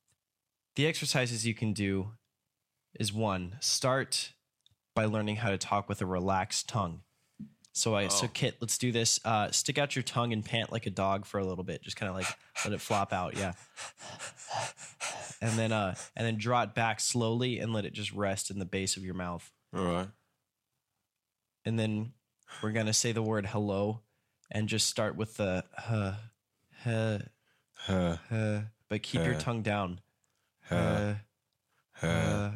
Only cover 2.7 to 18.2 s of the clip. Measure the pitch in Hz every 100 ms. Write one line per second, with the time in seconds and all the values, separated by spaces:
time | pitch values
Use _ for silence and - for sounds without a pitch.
2.7 | _ _ - 107 107 107 92 90 110 -
3.7 | - 131 131 123 - - - _ _ _
4.7 | _ _ - 107 107 104 104 110 95 -
5.7 | 101 98 101 92 92 95 95 95 - -
6.7 | 113 90 82 - _ _ - - _ _
7.7 | - 113 104 98 - 117 - 127 - 113
8.7 | - 123 117 117 - 113 110 101 - -
9.7 | 139 143 131 117 123 120 110 104 113 107
10.7 | 113 - 95 98 98 98 101 95 90 92
11.7 | - - - 101 92 90 - - - -
12.7 | 101 - 104 98 95 85 - 92 90 -
13.7 | - - - - - - - - - -
14.7 | - - - - - - - 113 113 113
15.7 | 110 98 90 - - 117 110 110 123 107
16.7 | 120 113 104 - 123 113 117 127 117 107
17.7 | 110 95 - 101 101